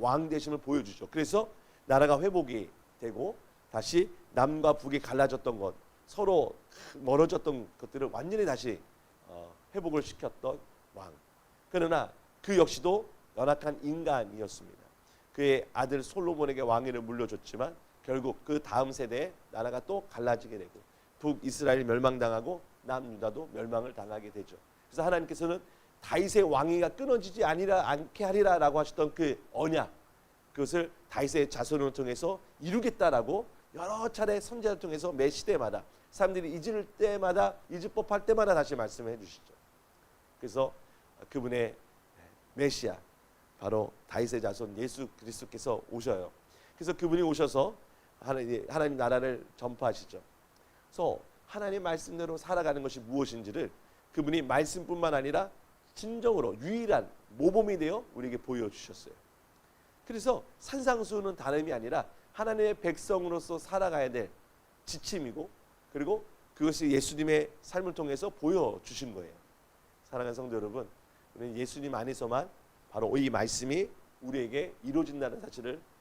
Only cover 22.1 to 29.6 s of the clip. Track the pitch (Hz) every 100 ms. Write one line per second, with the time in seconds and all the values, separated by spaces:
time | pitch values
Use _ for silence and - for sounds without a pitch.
22.1 | 127 120 113 123 175 - _ 123 131 127
23.1 | 107 110 110 160 107 113 117 123 117 104
24.1 | 107 104 104 95 90 - _ _ 160 165
25.1 | 175 156 160 165 180 - - - _ -
26.1 | 160 190 214 185 135 156 170 165 - 269
27.1 | 240 190 202 175 165 190 190 120 147 -
28.1 | - 196 196 202 175 147 147 147 - 151
29.1 | - 156 117 - -